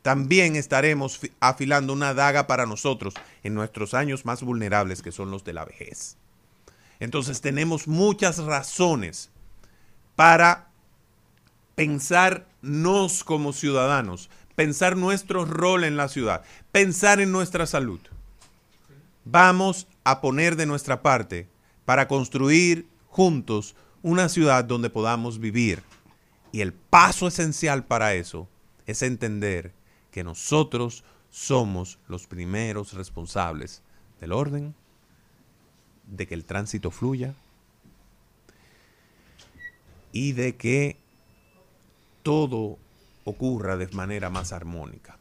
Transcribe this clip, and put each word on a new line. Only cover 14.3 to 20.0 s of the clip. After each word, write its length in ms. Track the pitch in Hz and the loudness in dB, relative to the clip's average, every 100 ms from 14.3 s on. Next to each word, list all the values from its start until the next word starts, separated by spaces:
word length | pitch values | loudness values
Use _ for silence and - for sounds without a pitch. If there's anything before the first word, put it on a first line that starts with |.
| - - | -20 -14
pensar 420 | - 156 143 185 190 | -2 -2 2 0 2
nuestro 500 | 185 196 196 185 165 | 0 -2 -2 -4 -2
rol 380 | 160 175 185 | 0 2 2
en 120 | 165 147 | 0 -2
la 120 | 139 | -4
ciudad, 360 | 139 113 87 - - - | -2 -2 -2 -6 -20 -2
pensar 500 | 202 196 180 208 202 | 2 2 4 4 4
en 120 | 196 | 4
nuestra 340 | 185 185 180 160 | 0 -2 -2 -2
salud. 320 | 147 127 90 - - - - - _ _ _ _ - _ _ | -2 -4 -8 -14 -20 -20 -20 -20 _ _ _ _ -20 _ _
Vamos 640 | - 165 185 185 190 180 - _ | 2 8 8 6 0 -2 -10 _